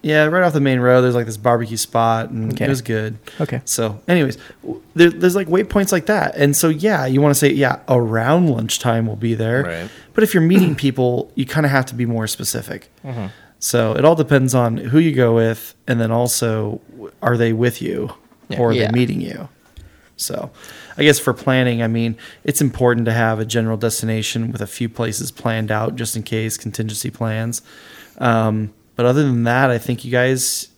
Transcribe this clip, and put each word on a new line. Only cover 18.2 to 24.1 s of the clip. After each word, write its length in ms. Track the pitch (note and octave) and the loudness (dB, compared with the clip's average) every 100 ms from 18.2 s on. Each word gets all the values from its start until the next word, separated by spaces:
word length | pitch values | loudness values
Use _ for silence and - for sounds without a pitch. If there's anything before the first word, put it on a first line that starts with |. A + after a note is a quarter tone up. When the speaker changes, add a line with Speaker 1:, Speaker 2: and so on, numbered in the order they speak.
| _ _ _ | _ _ _
Speaker 3:
Yeah. 120 | - | -2
Speaker 1:
or 100 | A#2 | 0
are 20 | |
Speaker 2:
Yeah. 140 | A2+ G#2+ | 2 0
Speaker 1:
they 60 | A#2 | 0
meeting 220 | B2 F#2+ | 0 -2
you? 280 | E2+ - - _ _ - - _ _ _ | -6 -10 -16 _ _ -20 -20 _ _ _
So, 340 | - - C#3+ - - - - - | -8 -8 -10 -14 -20 -20 -20 0
I 60 | |
guess 160 | D3 C#3 | 2 4
for 140 | - | 2
planning, 480 | B2+ - C3 B2+ A#2 | -2 0 2 2 0
I 60 | A2+ | 0
mean, 280 | A#2 A#2 A2+ - - | 0 -2 -4 -12 -12
it's 160 | - C#3+ | -4 0
important 440 | C#3 A2 B2 A#2+ A#2 | 0 2 2 2 0
to 60 | |
have 280 | A2+ A2+ A2 | 2 2 0
a 40 | |
general 320 | A2 A#2 A2+ A2 | -2 -2 -2 -2
destination 760 | A2+ - A2+ | -2 -2 -4